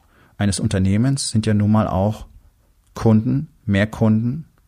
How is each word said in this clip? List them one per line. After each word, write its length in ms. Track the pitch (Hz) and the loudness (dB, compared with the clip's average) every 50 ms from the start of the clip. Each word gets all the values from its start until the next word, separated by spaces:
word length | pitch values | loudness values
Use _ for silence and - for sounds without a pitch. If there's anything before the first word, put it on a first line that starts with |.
| _ _ _ _ _ _ _ - | _ _ _ _ _ _ _ -2
eines 240 | 107 101 92 - | -2 -2 0 -2
Unternehmens 720 | - 107 - 95 95 95 98 104 120 135 139 139 - - | -2 -2 0 0 0 2 2 2 2 0 -2 -2 -4 -4
sind 140 | - 110 110 | -2 -2 0
ja 80 | 113 107 | 0 0
nun 160 | 107 104 104 | 2 2 2
mal 160 | 107 110 104 | 2 2 0
auch 420 | - - 92 98 107 107 - - - - - - _ _ _ _ _ _ _ _ _ _ | 0 0 0 0 -2 -2 -4 -10 -18 -20 -20 -20 _ _ _ _ _ _ _ _ _ _
Kunden, 560 | - - 117 110 110 113 127 127 139 160 - _ _ _ | -2 2 2 4 4 2 0 -2 -4 -4 -8 _ _ _
mehr 220 | 107 101 98 104 110 | -2 0 0 0 -2
Kunden 580 | - - 113 110 110 110 113 120 135 160 156 - _ _ _ | -2 0 0 2 2 2 0 -2 -4 -6 -10 -14 _ _ _